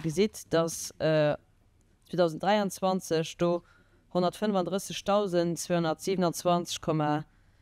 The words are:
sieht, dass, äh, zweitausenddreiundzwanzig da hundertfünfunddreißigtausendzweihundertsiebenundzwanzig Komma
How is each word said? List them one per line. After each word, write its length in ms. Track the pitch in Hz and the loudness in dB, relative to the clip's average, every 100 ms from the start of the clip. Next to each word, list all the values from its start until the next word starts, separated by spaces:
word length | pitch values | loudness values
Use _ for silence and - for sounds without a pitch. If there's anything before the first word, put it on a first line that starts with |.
| 156 | -2
sieht, 440 | 151 214 - - | 0 0 -2 -2
dass, 380 | 160 165 - - - | 0 0 -4 -12 -4
äh, 360 | 156 156 147 - - _ _ _ _ _ _ | 0 4 2 0 -8 _ _ _ _ _ _
zweitausenddreiundzwanzig 1300 | 170 175 156 175 214 202 - 190 185 - 160 165 - | 2 2 2 2 2 2 -2 0 0 0 -2 -2 -2
da 240 | 175 175 - - _ _ _ | 0 0 -6 -20 _ _ _
hundertfünfunddreißigtausendzweihundertsiebenundzwanzig 2750 | 180 180 - 214 196 170 190 - 170 - 202 202 175 170 160 - 175 165 156 - 185 175 156 180 175 170 - | 0 0 0 0 0 0 -4 -6 -8 0 0 2 0 0 -2 -2 0 0 -2 -2 0 0 0 2 2 0 -6
Komma 460 | - 156 151 147 156 _ _ _ | -2 0 0 -2 -4 _ _ _